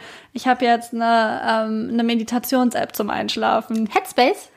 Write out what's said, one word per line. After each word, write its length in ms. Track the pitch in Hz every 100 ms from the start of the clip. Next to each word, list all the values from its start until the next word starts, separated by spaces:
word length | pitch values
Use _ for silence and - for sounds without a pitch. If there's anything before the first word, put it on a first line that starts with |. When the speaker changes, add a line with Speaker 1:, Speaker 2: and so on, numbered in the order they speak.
| - - -
Speaker 1:
ich 160 | 247 262
habe 160 | 254
jetzt 300 | 247 233 240
eine, 480 | 233 226 233 220 226 -
ähm, 440 | 226 220 220 220
eine 140 | 233 233
Meditations-App 920 | 233 220 247 - 262 247 - - -
zum 140 | 208
Einschlafen. 800 | - 208 - 220 226 220 226 220
Speaker 2:
Headspace? 560 | 392 381 - 247 392 -